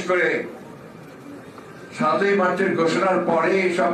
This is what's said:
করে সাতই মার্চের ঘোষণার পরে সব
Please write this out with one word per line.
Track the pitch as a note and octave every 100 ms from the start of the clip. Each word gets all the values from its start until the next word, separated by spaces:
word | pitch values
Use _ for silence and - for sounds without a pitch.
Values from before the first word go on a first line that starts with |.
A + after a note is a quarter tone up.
| F3+
করে | F3+ D#3+ A#2+ - - - - - - - - - - - - - - - -
সাতই | - - G3 G3+
মার্চের | F3+ F#3 F3+ E3
ঘোষণার | E3 E3+ F#3+ F3+ E3+
পরে | E3 E3+ F#3+ F3+ F3
সব | F3